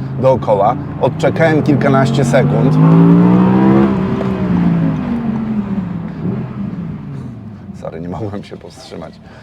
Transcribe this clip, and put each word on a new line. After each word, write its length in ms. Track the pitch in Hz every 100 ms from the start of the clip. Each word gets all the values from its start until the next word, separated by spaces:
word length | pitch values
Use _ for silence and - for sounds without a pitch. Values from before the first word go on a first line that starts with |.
| - -
dookoła. 560 | 131 123 - 101 104 131 - -
Odczekałem 600 | 131 - - - 160 151
kilkanaście 640 | 139 131 143 135 135 -
sekund. 500 | 139 139 - - - - - 110 57 58 60 62 62 64 65 65 67 - - - - 190 185 180 175 170 - - - 233 226 220 220 214 196 196 180 170 - - 170 208 - 202 196 175 165 151 143 139 - - - 104 - -
Sorry, 200 | - 80
nie 80 | 87
mogłem 360 | 92 104 101
się 120 | - 101
powstrzymać. 580 | 87 - - 95 80 - - -